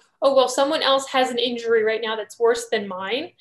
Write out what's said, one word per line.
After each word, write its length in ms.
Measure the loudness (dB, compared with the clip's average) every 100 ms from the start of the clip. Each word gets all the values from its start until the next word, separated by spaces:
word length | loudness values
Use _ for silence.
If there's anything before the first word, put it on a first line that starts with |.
| _ _
"Oh, 120 | 2
well, 140 | 4 4
someone 340 | 2 0 0
else 240 | 2 0 0
has 220 | 0 0
an 80 | 0
injury 460 | -4 -4 0 2
right 180 | 2 -2
now 140 | -4 -6
that's 220 | -8 0
worse 300 | 0 0 -2
than 200 | -4 -4
mine." 440 | -8 -6 -6 -6 _